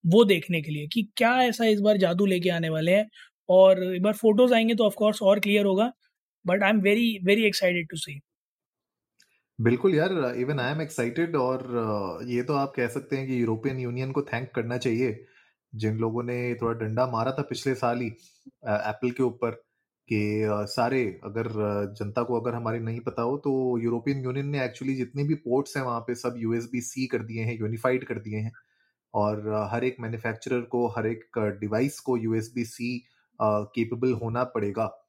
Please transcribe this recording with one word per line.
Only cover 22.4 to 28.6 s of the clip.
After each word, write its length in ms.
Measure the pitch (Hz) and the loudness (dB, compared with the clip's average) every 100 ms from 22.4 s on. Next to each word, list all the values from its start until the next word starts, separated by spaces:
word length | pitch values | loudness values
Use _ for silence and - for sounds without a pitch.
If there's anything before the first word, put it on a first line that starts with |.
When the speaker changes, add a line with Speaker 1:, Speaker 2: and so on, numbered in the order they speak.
| 120 117 | -2 -4
Speaker 2:
हमारी 240 | 117 117 | -4 -4
नहीं 200 | 113 117 | -6 -6
पता 220 | 123 120 | -6 -4
हो, 160 | 120 143 | -4 -2
तो 420 | 143 135 127 120 | -2 -2 0 -2
यूरोपियन 440 | 117 120 117 135 | -2 -2 -2 -4
यूनियन 240 | 127 131 139 | -4 -6 -4
ने 120 | 143 | -4
actually 360 | 127 - 131 131 | -4 -4 -6 -4
जितने 280 | 123 139 | -4 -4
भी 100 | 147 | -2
पोर्ट्स 440 | 156 120 127 143 147 | -2 0 0 0 -6
हैं 60 | |
वहाँ 160 | 131 117 | -4 -4
पे 160 | 117 120 | -4 -4
सब 180 | 123 120 | -4 -4
यूएसबी 440 | 113 117 117 123 | -2 -2 -4 -6
सी 260 | 117 131 131 | -6 -6 -4
कर 100 | 117 | -4
दिए 260 | 110 113 | -4 -4
हैं, 160 | 110 113 | -4 -4
यूनिफाइड 440 | 107 113 127 127 | -6 -2 0 -2
कर 120 | - 117 | -4 -8
दिए 220 | 107 107 | -6 -6
हैं 140 | 110 - | -6 -10